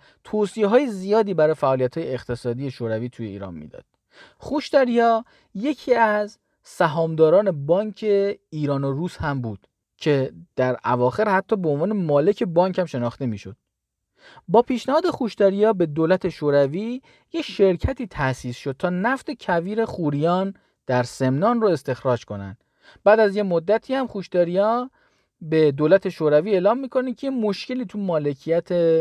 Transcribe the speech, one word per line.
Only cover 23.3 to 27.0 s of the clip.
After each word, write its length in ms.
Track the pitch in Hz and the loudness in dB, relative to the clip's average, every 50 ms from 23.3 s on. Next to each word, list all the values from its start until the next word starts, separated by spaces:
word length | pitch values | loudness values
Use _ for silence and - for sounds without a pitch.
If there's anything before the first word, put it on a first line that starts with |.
| 190 | 2
یه 80 | 208 208 | 0 0
مدتی 520 | 190 175 165 160 180 208 226 - - 262 | 0 0 0 2 2 0 0 0 -2 -4
هم 120 | 269 262 240 | -4 -4 -4
خوشتریا 840 | - 202 175 - - 180 175 170 175 185 202 220 233 247 247 262 - _ _ _ _ _ _ _ _ _ | -6 -10 -10 -2 0 2 2 2 2 0 0 2 0 -2 -4 -6 -12 _ _ _ _ _ _ _ _ _
به 300 | 170 156 160 160 156 147 | -6 0 2 4 4 4
دولت 380 | 139 139 151 151 180 196 - 190 | 4 2 4 4 4 4 4 0
شوروی 440 | 170 - 165 151 147 151 170 214 208 | -4 -2 0 4 4 4 4 4 0
اعلام 240 | 180 175 202 233 262 | 2 2 2 2 0
می‌کنه 340 | 269 240 - 262 | -4 -4 -4 -4